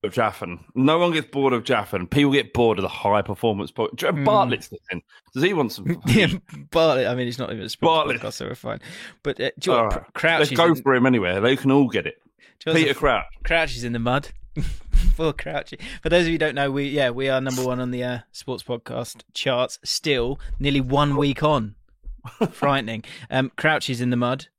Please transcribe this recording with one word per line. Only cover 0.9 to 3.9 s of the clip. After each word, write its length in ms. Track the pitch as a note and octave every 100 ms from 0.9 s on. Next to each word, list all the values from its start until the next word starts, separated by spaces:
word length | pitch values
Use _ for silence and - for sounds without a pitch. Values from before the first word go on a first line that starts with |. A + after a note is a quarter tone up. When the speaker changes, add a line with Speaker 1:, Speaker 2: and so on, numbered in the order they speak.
| D#3+
Speaker 1:
one 160 | F3
gets 160 | D#3+ -
bored 240 | C#3 C3+
of 100 | B2
Jaffin. 440 | A#2 A#2+ G2+ G2 F2+
People 260 | C#3+ C#3+
get 220 | C#3 A2
bored 240 | - A#2 G2+
of 40 |
the 60 | F#2
high 320 | - G2+ G#2
performance 500 | G2+ G2+ A#2 G2+ -
po-, 200 | - A2